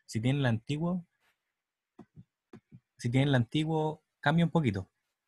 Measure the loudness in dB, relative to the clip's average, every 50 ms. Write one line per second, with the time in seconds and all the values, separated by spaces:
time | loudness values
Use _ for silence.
0 | _ -8 -8 -4 -2 0 0 0 0 0 0 -2 -4 -6 -6 -4 -2 -4 -4 -4
1 | -6 -12 _ _ _ _ _ _ _ _ _ _ _ _ _ _ _ _ _ -20
2 | -20 -20 _ -20 -20 _ _ _ _ _ -20 -20 _ _ -20 -20 _ _ _ _
3 | -6 0 0 2 2 4 2 2 0 0 -2 -2 -2 0 -2 -2 -2 -4 -6 -8
4 | _ _ _ _ 0 2 2 4 2 2 2 2 2 2 0 -2 -6 -8 _ _
5 | _ _ _ _ _